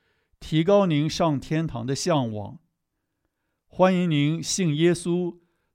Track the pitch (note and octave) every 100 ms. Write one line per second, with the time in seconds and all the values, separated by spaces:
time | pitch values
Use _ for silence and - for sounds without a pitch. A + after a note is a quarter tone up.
0 | _ _ _ _ - D#3 E3+ G3+ G3 D3
1 | D3+ - E3+ C3 - D#3 E3 A#2 A#2 C3+
2 | F3 D3+ A#2+ G#2+ G2+ C#3 _ _ _ _
3 | _ _ _ _ _ _ _ - F#3 F#3
4 | F3+ D3 D3 E3 - - F3 D3 E3+ E3+
5 | F3 F3 F3 - _ _ _